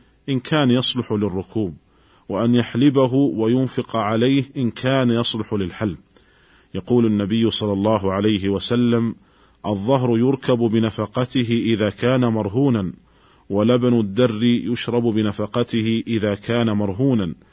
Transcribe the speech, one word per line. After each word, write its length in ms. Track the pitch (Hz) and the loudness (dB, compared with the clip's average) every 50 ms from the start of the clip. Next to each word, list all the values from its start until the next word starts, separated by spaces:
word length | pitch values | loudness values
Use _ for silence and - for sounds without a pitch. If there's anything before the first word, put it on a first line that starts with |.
| _ _ _ _ _ - | _ _ _ _ _ -6
إن 100 | 139 127 | -6 -6
كان 320 | - - 160 151 143 127 | -4 -2 0 0 2 4
يصلح 400 | 120 131 123 - - 127 113 - | 2 2 0 -2 -4 -4 -4 -2
للركوب، 640 | 110 104 104 101 87 95 90 - - 113 107 90 76 - _ _ _ _ _ _ _ _ _ _ | -2 -2 -2 -2 -2 -4 -8 -6 -4 -4 -4 -4 -6 -10 _ _ _ _ _ _ _ _ _ _
وأن 260 | 101 95 113 117 120 | -4 -2 0 2 2
يحلبه 580 | 123 113 - - 117 131 147 131 139 131 123 123 | 2 2 0 0 2 2 4 4 4 2 2 2
وينفق 840 | 135 143 131 - 104 110 110 123 127 131 123 - - 120 - - | 2 2 2 0 0 0 2 2 2 0 -2 -2 -6 -6 -4 -2
عليه 480 | 113 107 104 113 113 117 131 139 139 131 135 - 143 | -2 0 0 0 2 2 2 2 2 0 -2 -6 -4
إن 120 | 131 113 | -4 -4
كان 380 | - - - 127 135 135 131 120 | -4 -2 -2 0 0 2 2 2
يصلح 440 | 117 117 120 - - 113 107 - 113 | 2 2 0 -2 -4 -6 -6 -4 -4
للحلب. 440 | 104 98 87 - - 110 104 82 - - _ _ - _ _ _ _ _ _ _ _ _ _ - | -4 -4 -4 -4 -4 -4 -4 -4 -6 -12 _ _ -20 _ _ _ _ _ _ _ _ _ _ -12
يقول 320 | 98 - - 120 123 120 | -12 -2 0 2 2 4
النبي 440 | 113 107 101 101 95 110 113 113 110 | 2 2 0 0 0 0 2 2 0
صلى 240 | - - 113 104 101 | 0 0 -2 -2 -2
الله 400 | 98 98 107 113 104 95 95 95 | 0 2 2 2 2 0 0 -2
عليه 360 | 98 101 107 110 98 92 98 | 0 0 2 0 0 0 -2
وسلم: 640 | 98 95 - - 120 120 120 120 117 117 117 113 - - _ _ _ _ _ _ _ _ - | -2 -2 -2 -2 0 0 2 2 2 0 0 -2 -4 -8 _ _ _ _ _ _ _ _ -6
"الظهر 520 | 101 107 98 98 113 139 135 127 123 117 113 | -4 -4 -4 0 0 0 0 2 0 0 2
يركب 400 | 117 131 139 139 - - 127 117 | 2 0 0 0 0 -2 0 2
بنفقته 1040 | 120 113 107 113 110 113 - - 107 104 - 123 127 123 - 135 120 110 117 117 - | 2 0 2 0 0 0 -2 -4 -8 -6 -4 -6 -6 -2 -2 -4 -2 0 0 0 0
إذا 240 | 110 113 98 110 104 | 0 0 0 0 -2
كان 360 | 98 - - 120 131 131 123 | -2 -2 0 0 2 2 2
مرهونا، 680 | 117 110 110 107 101 95 127 139 139 120 110 95 87 - - _ _ _ _ _ _ _ _ _ _ | 0 0 -2 -2 -2 0 0 2 2 2 0 -2 -4 -8 -12 _ _ _ _ _ _ _ _ _ _
ولبن 500 | 98 101 107 113 123 123 120 123 120 117 | -2 0 2 4 2 4 4 2 2 2
الدر 440 | 107 98 95 110 127 120 110 107 117 | 0 0 0 2 2 2 2 2 2
يشرب 600 | 120 120 113 - 95 123 117 - - 113 120 117 | 2 2 2 0 -4 -4 -4 -4 -2 -2 0 0
بنفقته 1000 | 117 107 110 107 107 101 - 104 104 - 120 120 - - 117 110 113 113 113 - - | 0 0 0 0 0 -2 -4 -6 -4 -2 -4 -2 -2 -2 -2 0 0 0 -2 -2 -2
إذا 280 | 117 110 98 107 101 | -2 0 0 0 -2
كان 360 | 98 - - 117 120 117 113 | -4 -4 -2 0 0 0 0
مرهونا، 640 | 107 104 104 98 92 98 131 139 127 113 95 82 71 - _ _ | 0 0 -2 -2 -2 0 0 2 2 0 0 -2 -6 -10 _ _